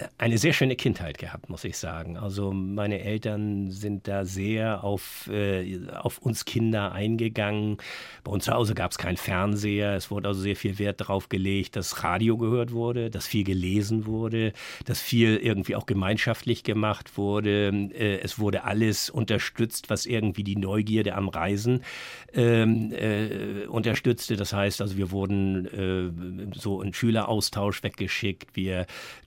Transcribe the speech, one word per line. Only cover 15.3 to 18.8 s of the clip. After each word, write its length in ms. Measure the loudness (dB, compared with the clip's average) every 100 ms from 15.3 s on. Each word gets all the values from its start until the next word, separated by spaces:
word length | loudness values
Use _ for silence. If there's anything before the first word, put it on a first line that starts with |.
| 6
irgendwie 400 | 4 0 0 -2
auch 60 |
gemeinschaftlich 800 | 0 0 2 2 0 0 0 -2
gemacht 560 | 0 0 2 0 -6 -2
wurde. 480 | 0 2 4 4 4 2 -2
Äh, 260 | 0 0 0
es 180 | -2 -2
wurde 240 | 0 0
alles 480 | 0 2